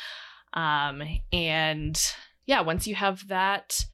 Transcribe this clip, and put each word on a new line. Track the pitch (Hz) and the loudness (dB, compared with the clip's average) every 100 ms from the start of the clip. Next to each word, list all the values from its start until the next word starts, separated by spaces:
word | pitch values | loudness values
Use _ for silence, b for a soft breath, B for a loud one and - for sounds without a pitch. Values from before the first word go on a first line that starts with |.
| B B B B B | B B B B B
Um, | 165 160 147 143 139 151 165 - | -2 2 2 2 -2 -4 -4 -2
and | 175 165 156 156 156 151 156 - - B B - | 0 2 2 2 0 -2 0 0 -2 B B 2
yeah, | 262 | 4
once | 160 165 220 | 4 0 0
you | |
have | 190 196 190 196 | 0 0 0 -2
that, | 185 190 202 - - - | 0 2 0 -2 -4 -4